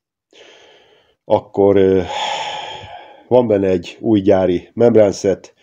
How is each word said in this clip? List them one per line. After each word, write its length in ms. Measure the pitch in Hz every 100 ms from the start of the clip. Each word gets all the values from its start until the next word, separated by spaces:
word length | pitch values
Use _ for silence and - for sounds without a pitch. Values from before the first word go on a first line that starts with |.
| _ _ _ _ - _ _ _ _ _ _ _
Akkor, 520 | - 104 - - 98 98
ö, 260 | 95 95 90 - - - - - - - - - - - -
van 180 | 123 117
benne 220 | 101 95
egy 280 | 92 87 -
új 200 | 117 107
gyári 480 | 95 95 92 87 -
membránszett, 800 | - 120 110 101 90 98 90 - _